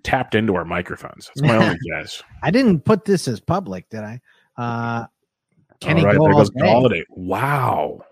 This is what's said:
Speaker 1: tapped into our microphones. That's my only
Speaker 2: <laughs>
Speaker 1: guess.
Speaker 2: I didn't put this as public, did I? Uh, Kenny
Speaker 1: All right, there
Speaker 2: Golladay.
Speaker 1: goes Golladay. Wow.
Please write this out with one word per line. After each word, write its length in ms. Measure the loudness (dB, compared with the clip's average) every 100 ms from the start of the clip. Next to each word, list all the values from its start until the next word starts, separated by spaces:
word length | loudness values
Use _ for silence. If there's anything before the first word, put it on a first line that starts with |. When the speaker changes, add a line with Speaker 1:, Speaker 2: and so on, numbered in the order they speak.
Speaker 1:
tapped 300 | -4 -2 0
into 200 | 0 0
our 100 | -2
microphones. 680 | -2 -6 -8 -12 -14 -20 -14
That's 80 | -2 2
my 80 | 4
only 220 | 2 0
Speaker 2:
<laughs> 60 | -8
Speaker 1:
guess. 320 | -10 -10 -16 -18 -6
Speaker 2:
I 80 | 0
didn't 340 | 2 2 2
put 200 | 2 0 2
this 200 | -2 -2
as 140 | -8
public, 480 | -6 -6 -6 -14 -12
did 120 | -14
I? 160 | -12 -16 _ _ _ -10
Uh, 500 | -8 -6 -6 -8 -10 _ _ _ _ _ _ -12
Kenny 220 | -2 2
Speaker 1:
All 40 | 4
right, 60 |
there 80 | 4 6
Speaker 2:
Golladay. 40 | 6
Speaker 1:
goes 140 | 4
Golladay. 520 | 2 2 4 4 0 -8
Wow. 920 | -10 -6 -4 -2 -2 -2 -2 -4 -8 -20